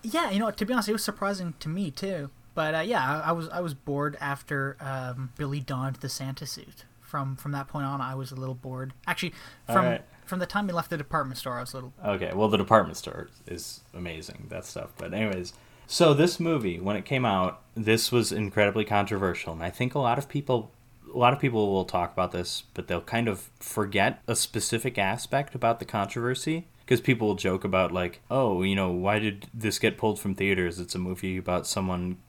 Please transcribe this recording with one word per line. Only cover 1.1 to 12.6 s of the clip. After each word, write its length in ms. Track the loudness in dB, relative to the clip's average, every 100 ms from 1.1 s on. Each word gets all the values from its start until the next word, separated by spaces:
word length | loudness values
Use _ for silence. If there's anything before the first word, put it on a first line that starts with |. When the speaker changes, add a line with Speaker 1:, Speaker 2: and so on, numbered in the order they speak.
| -2 -2 -2 -6 -6
Speaker 1:
to 100 | -6
me 220 | -4 -4
too. 400 | -4 -6 -4 -8 -12 -8 -2
But, 180 | 0 0
uh, 40 |
yeah, 420 | 0 0 0 0
I, 60 | 0
I 20 |
was, 160 | -2 -2
I 100 | -4
was 140 | -4
bored 440 | -6 -4 -2 -2 -2
after, 580 | -4 -4 -4 -4 -4 -6
um, 520 | -8 -6 -6 -6 -8 -6
Billy 220 | -4 -4
donned 380 | -4 -4 -4 -4
the 120 | -6
Santa 360 | -6 -8 -8 -10
suit. 380 | -12 -16 -20 -20 -20
From, 340 | -8 -6 -4 -6
from 160 | -4
that 160 | -6 -6
point 180 | -4 -4
on, 160 | -4
I 140 | -4 -6
was 160 | -8
a 40 | -8
little 200 | -6 -8
bored. 380 | -8 -8 -10 -8 -6
Actually, 280 | -4 -6 -8 -18 -14 2
Speaker 2:
All 60 | 4
Speaker 1:
from, 100 | 4
Speaker 2:
right. 200 | 2 -4 -20 -8
Speaker 1:
from 140 | -6
the 60 | -2
time 220 | -2 0
he 60 |
left 160 | -2 -2
the 80 | -4
department 400 | -2 -2 -2 -6
store, 200 | -6 -6
I 40 |
was 120 | -6
a 40 | -10
little 160 | -12 -6
Speaker 2:
Okay, 280 | -2 0 0
well, 140 | 4 6
the 80 |
department 400 | 6